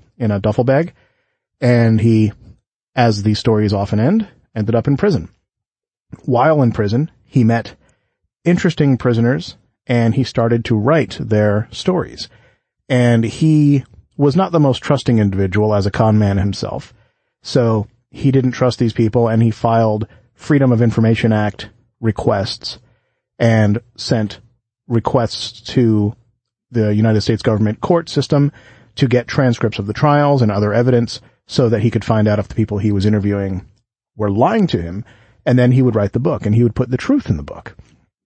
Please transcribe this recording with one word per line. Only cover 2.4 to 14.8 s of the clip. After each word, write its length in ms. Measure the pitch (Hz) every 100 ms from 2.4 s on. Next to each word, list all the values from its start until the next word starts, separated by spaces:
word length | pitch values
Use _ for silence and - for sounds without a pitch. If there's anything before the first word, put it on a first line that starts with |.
| - - _ _ _ -
as 280 | 120 104
these 160 | 107 104
stories 340 | 120 107 104
often 260 | 101 101 104
end, 280 | 123 220 202 _ _ 110
ended 200 | 107 117
up 120 | 143
in 100 | 135
prison. 320 | 202 123 80 _ _ _ _ _ _ _ _ - -
While 360 | 120 147 151
in 100 | 120
prison, 380 | - 101 120 160 _ _
he 180 | 131
met 320 | 113 117 - - _ _ _ _ _ _
interesting 540 | 170 175 175 - 143 123
prisoners, 600 | 127 117 117 147 - - _ _ -
and 280 | 120 117 117
he 80 |
started 420 | 123 - 117 117 -
to 100 | 107
write 420 | 113 160 110 -
their 480 | 117 107 107 104 113
stories. 580 | - - 180 - 58 - _ _ _ _ _ -
And 340 | 127 120 117
he 600 | 113 - 160 151 147 143 - - _ -
was 180 | 143 156
not 160 | 185
the 80 | 170
most 240 | 139 120